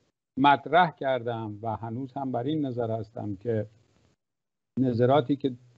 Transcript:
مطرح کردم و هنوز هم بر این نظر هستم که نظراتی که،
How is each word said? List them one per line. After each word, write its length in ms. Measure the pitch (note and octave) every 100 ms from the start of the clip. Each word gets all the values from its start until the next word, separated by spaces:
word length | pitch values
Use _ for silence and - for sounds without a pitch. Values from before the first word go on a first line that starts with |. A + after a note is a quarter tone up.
| _ _ _ -
مطرح 520 | C#3+ C#3 C#3 D#3+ E3+
کردم 680 | - C3+ B2+ A#2 A2+ A2 G#2
و 140 | A2+ G2
هنوز 360 | A2+ A#2 C3+
هم 200 | C#3+ C3
بر 100 | B2
این 240 | C3 D#3 C3+
نظر 240 | A#2+ A2+
هستم 460 | A2+ G#2+ A#2 G#2 F#2+
که 300 | A#2+ A2 G#2 _ _ _ _ _ _ _ _ _ _ -
نظراتی 580 | C3 A#2 B2 C#3+ C3+ C#3
که، 160 | C3+ B2 _